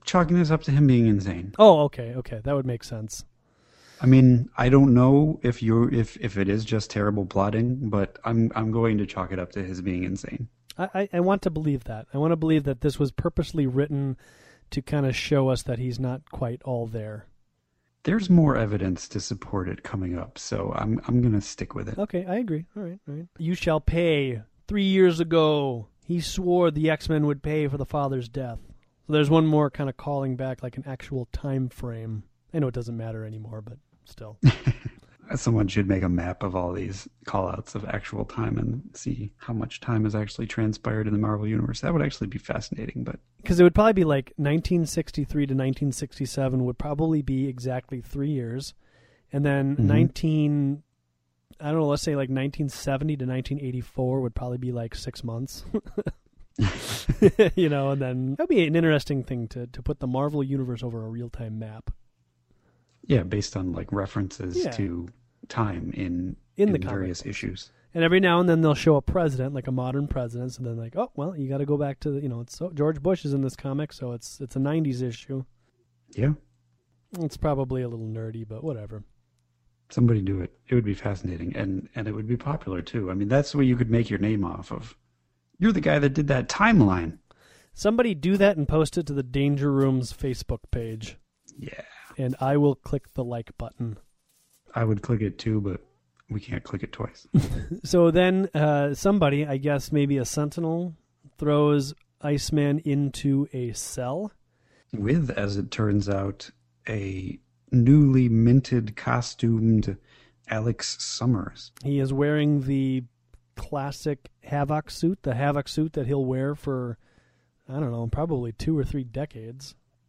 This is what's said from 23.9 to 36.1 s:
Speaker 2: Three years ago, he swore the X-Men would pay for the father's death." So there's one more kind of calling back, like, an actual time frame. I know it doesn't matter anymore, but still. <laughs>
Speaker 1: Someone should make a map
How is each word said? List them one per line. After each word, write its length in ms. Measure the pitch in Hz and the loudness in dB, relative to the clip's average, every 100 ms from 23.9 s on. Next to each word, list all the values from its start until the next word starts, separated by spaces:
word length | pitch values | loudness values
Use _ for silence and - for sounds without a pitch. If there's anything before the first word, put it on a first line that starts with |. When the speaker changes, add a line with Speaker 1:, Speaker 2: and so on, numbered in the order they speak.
| 165 170 151 135 113 - _ - | 2 2 2 0 -4 -10 _ -6
Speaker 2:
Three 160 | 208 196 | 0 4
years 340 | 190 185 165 | 6 6 4
ago, 680 | 165 165 156 151 139 120 107 _ - | 2 4 4 4 0 -4 -10 _ -4
he 160 | 175 | -4
swore 500 | 151 - 180 180 170 | -2 -2 2 4 4
the 180 | 147 156 | 2 0
X-Men 360 | 156 - 156 147 | 0 0 2 2
would 180 | 139 | 0
pay 240 | 151 156 143 | -2 -2 0
for 100 | 139 | -2
the 80 | 131 | -4
father's 440 | 151 139 135 117 | -2 -2 -4 -6
death." 300 | 135 123 113 - - _ _ - | -8 -8 -10 -14 -20 _ _ 0
So 60 | |
there's 160 | 151 147 | 2 6
one 160 | 160 160 | 6 6
more 220 | 151 143 | 4 2
kind 200 | - 139 | 0 -6
of 80 | - | -6
calling 400 | 151 139 135 127 | -6 -4 -4 -4
back, 260 | 131 127 | -6 -8
like, 140 | 127 123 | -10 -10
an 80 | 139 | -12
actual 400 | 131 - 135 120 | -12 -8 -8 -6
time 340 | - 143 135 127 | -8 -4 -4 -4
frame. 560 | - 123 113 113 107 - _ _ | -6 -10 -10 -8 -10 -12 _ _
I 60 | 165 | -2
know 100 | 135 | -2
it 40 | |
doesn't 220 | 123 117 117 | -2 -8 -8
matter 300 | 113 113 110 | -8 -8 -10
anymore, 360 | 110 110 110 | -12 -12 -14
but 160 | 107 120 _ _ _ | -16 -20 _ _ _
still. 340 | - 107 107 | -20 -18 4
<laughs> 60 | 135 - - - - - _ _ - 135 | 4 4 -2 -4 -8 -16 _ _ -8 -2
Speaker 1:
Someone 340 | - 110 98 | 2 2 2
should 180 | 104 95 | 2 2
make 160 | 95 | 2
a 60 | |
map 340 | 90 | 2